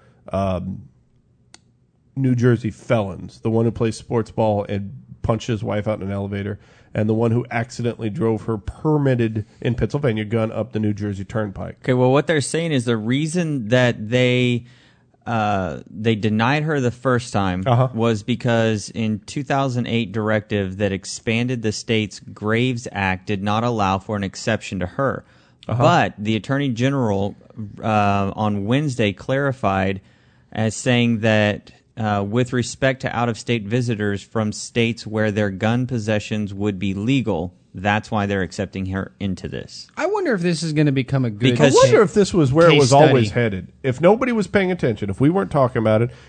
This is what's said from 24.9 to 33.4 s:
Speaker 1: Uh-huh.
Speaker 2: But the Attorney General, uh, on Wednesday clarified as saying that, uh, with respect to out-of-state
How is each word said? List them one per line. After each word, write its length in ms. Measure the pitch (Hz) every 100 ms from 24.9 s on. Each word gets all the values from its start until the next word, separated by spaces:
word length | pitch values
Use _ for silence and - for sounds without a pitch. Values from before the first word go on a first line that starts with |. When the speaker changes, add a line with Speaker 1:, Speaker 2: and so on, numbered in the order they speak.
| - 135 87 - _ _ _ -
Speaker 1:
Uh-huh. 120 | 113
Speaker 2:
But 340 | 160 170 101 95
the 160 | 104
Attorney 360 | 110 - 139 139
General, 680 | 113 131 139 113 98 101 - - - 104 -
uh, 520 | 113 107 101 101 98
on 300 | - 107 101
Wednesday 480 | 98 131 156 120 107
clarified 880 | 95 - 135 139 127 101 95 95 95 - _ _ _ _
as 240 | - 110
saying 460 | - 131 120 120 113
that, 500 | 110 107 104 98 - - _ -
uh, 260 | 107 104 101
with 260 | 113 127
respect 500 | 127 117 - 135 131
to 120 | 131
out-of-state 500 | - 120 110